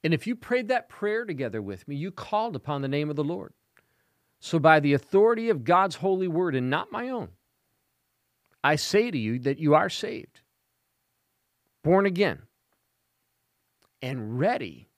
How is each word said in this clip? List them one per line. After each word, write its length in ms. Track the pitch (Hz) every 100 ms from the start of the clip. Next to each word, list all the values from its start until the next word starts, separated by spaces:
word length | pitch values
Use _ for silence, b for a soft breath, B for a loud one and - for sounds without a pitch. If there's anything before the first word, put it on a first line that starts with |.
And 100 | 160
if 140 | 160 -
you 80 |
prayed 340 | 233 - 247 220
that 200 | 247 -
prayer 360 | - 208 220
together 380 | 226 147 127 107
with 240 | 98 95 -
me, 100 | 143
you 140 | 175
called 460 | 180 - 214 226 151
upon 260 | - 143
the 60 | 135
name 200 | 143 151
of 80 | 147
the 80 |
Lord. 280 | 147 180 - _ _ _ _ _ _ _ _ _
So 180 | - 165
by 220 | 151 156
the 120 | 143
authority 560 | 143 - 196 220 233 226
of 160 | 170
God's 320 | 117 175 190 151
holy 320 | 190 190 185
word 260 | 165 180
and 160 | 131 127
not 220 | 147 -
my 160 | 233 247
own, 220 | 247 113 - _ _ _ _ _ _ _ _ _ _ _ _
I 140 | 143 151
say 340 | - 202 240
to 80 | 160
you 200 | 107 123
that 180 | 127 147
you 160 | 156
are 140 | 156 196
saved, 520 | - 214 233 - _ _ _ _ _ _ _ _ _ _ _ _ _ _ _
born 220 | 147 190 196
again, 360 | 180 196 78 - _ _ _ _ _ _ _ _ _ _ _ _ _ _ _
and 360 | 127 131 107 123
ready 520 | 175 240 101 62 -